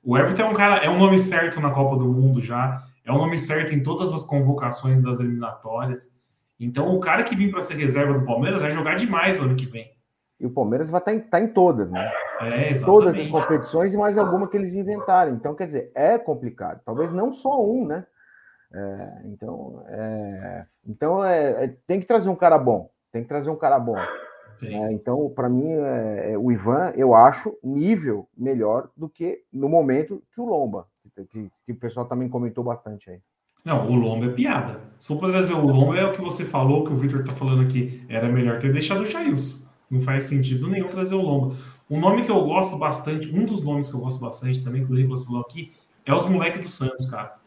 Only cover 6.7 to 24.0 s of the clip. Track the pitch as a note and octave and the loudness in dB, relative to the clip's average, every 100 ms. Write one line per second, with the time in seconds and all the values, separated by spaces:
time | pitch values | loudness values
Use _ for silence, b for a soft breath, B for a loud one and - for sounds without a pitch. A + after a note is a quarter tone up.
6.7 | B2 E3+ F#3 E3 F#3 A#3 G3 G3+ F3+ - | -2 0 0 2 0 0 0 0 0 -6
7.7 | D3+ C#3 C3+ C#3+ C3+ B2+ A#2 D#3 G3 D3+ | -2 0 2 2 2 0 0 0 0 -2
8.7 | D#3+ D3+ F#3 A#3 E3+ F#3 F#3 C3 B2+ - | -2 -2 0 0 2 2 2 0 0 -4
9.7 | A2+ A2+ _ _ _ _ _ B2 C3 A2 | -12 -16 _ _ _ _ _ -6 -2 0
10.7 | B2 D#3 F3 F#3 A3 A3 F3 A3 G#3+ F3+ | 0 0 -2 -2 -4 0 0 2 6 6
11.7 | B2+ F2+ F2+ - - - - A#2 A#2+ D3 | 4 -2 -4 -4 -4 -6 -6 -4 -2 0
12.7 | C3 D3+ G#3 F#3 D#3 D3+ D#3 C#3+ D#3 - | 2 8 8 8 2 0 0 2 0 0
13.7 | D#3+ F#3+ G3+ G#3 G#3 F#3+ F#3 G3 G3+ F#3+ | -2 0 0 0 2 2 0 -2 -4 -4
14.7 | F#3 F#3+ G#3 G3 F#3 E3 A#2+ D3 D3+ F3+ | -6 -6 -6 2 4 4 0 -6 -6 -6
15.7 | C#3+ - - D3+ A#3 A#3 D3 A#2+ - F2+ | -6 -6 0 2 2 -2 -4 -6 -8 -10
16.7 | - - A#2 E3 F3 A#3 C4 C4+ C4+ G#3 | -10 -8 -4 -4 -2 -4 -4 -2 0 0
17.7 | B3 F3+ D#3+ F#3 b b b b b b | 0 -2 -6 -10 b b b b b b
18.7 | F#2+ G2 G2 G2 G2 G#2 G2+ A2+ - - | -12 -12 -12 -14 -16 -18 -16 -14 -14 -14
19.7 | - - G#2 A2 A2 G#2 F#2+ F#2+ F#2 E2+ | -18 -16 -10 -8 -8 -10 -12 -12 -14 -16
20.7 | _ - A2 D3+ F#3 F#3+ E3+ C#3+ A#2+ C3 | _ -18 -4 -2 0 2 2 0 0 -4
21.7 | - - F#3+ F#3 A#3 F#3+ F#3 F3 D#3 B2+ | -6 -4 -4 2 0 2 2 6 6 4
22.7 | G#2 E2+ _ _ A#2 A#2 C#3+ C#3+ D#3 C#3+ | 0 -2 _ _ -10 -6 -6 -6 -2 2
23.7 | C#3 A#2+ G#2 | 2 2 -4